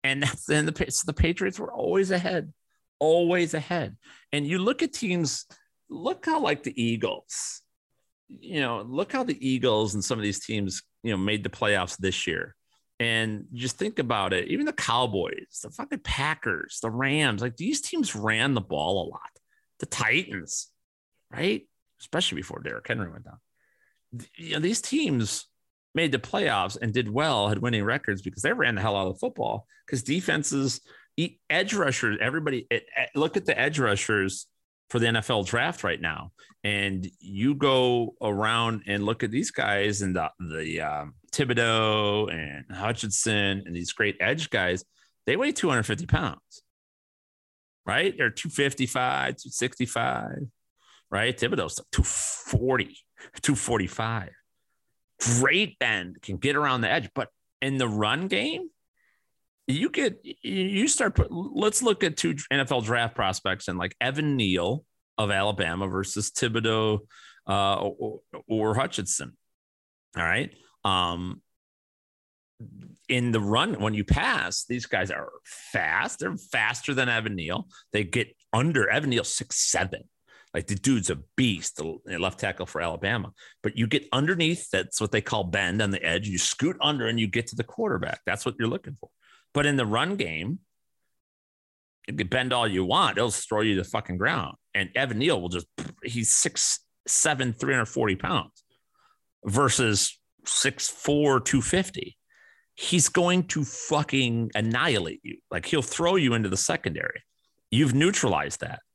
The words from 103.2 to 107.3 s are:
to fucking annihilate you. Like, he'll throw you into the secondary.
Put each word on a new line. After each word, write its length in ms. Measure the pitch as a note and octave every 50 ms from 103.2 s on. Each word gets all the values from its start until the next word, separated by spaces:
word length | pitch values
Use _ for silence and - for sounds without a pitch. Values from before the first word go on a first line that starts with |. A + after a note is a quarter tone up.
| F3 F3 F3+ F3+ F3
to 160 | F#3 - D#3+ C#3+
fucking 880 | - - - - - D#3 D3 D3 - - C3+ C3 A#2+ A#2 A#2 A#2 G#2+ -
annihilate 680 | G#2+ G#2+ A2+ A2+ B2 D3 E3+ B2 G2+ F2 D#2+ - - _
you. 140 | - - - _ _
Like, 160 | - E2 F2
he'll 160 | - - D3+
throw 340 | B2+ - - - E3+ E3+ F#3+
you 200 | F#3+ D3+ B2+ A#2
into 140 | A2+ G#2+ G2
the 80 | F#2+
secondary. 680 | F#2+ - - E3 - - - D#2 - - - - - _ _